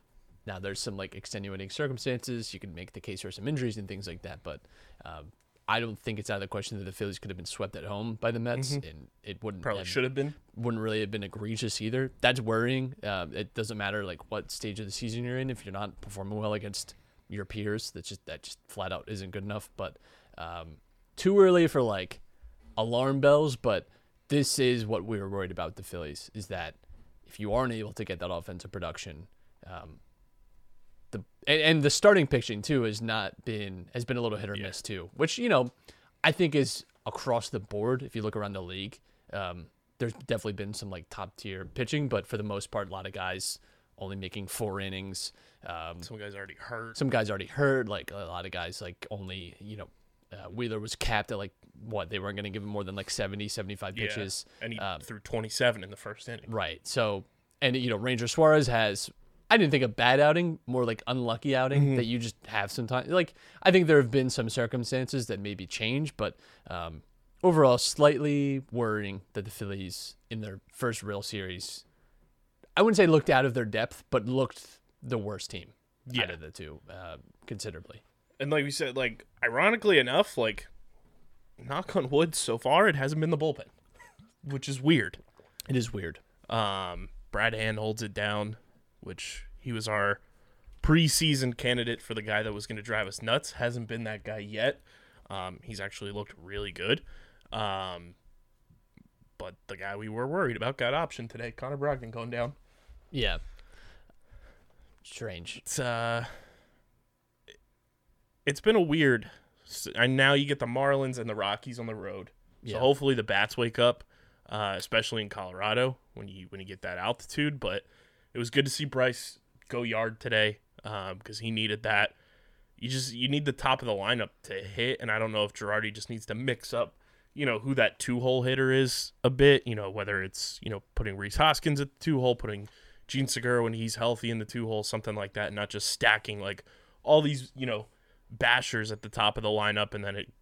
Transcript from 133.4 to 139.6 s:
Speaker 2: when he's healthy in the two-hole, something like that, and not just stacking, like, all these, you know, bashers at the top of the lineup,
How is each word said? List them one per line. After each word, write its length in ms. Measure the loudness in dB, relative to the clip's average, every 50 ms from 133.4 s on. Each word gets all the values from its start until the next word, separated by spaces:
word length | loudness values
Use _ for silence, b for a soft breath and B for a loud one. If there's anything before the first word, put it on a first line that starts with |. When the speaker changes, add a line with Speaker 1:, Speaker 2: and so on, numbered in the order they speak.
| 2 2 2 4 2
Speaker 2:
when 100 | 2 0
he's 220 | -2 -4 -4 -2
healthy 340 | 0 0 0 0 0 -2 -2
in 80 | -2 -2
the 80 | -4
two-hole, 380 | -6 -6 -6 -4 -2 -2 -2 -2
something 320 | -2 -4 -4 -4 -4 -4
like 180 | -4 -6 -6 -4
that, 140 | -4 -4 -4
and 80 | -2
not 140 | -4 -6 -4
just 200 | -4 -4 -2 -2
stacking, 500 | -2 4 6 6 6 6 2 -4 -8 -6
like, 240 | -6 -6 -6 -8 -12 b b b b b b b b
all 180 | 6 8 8
these, 300 | 8 4 0 -2 -8 -12 -10
you 100 | -6 -4
know, 220 | -4 -4 -4 -6 -10 _ _ _ _ _ _ _ -16 -6
bashers 560 | 2 4 4 4 4 2 0 -2 -2 -2 -4
at 100 | -6 -10
the 80 | -10 -10
top 280 | -2 2 2 2 2 2
of 60 | 0
the 60 | 0
lineup, 440 | 2 2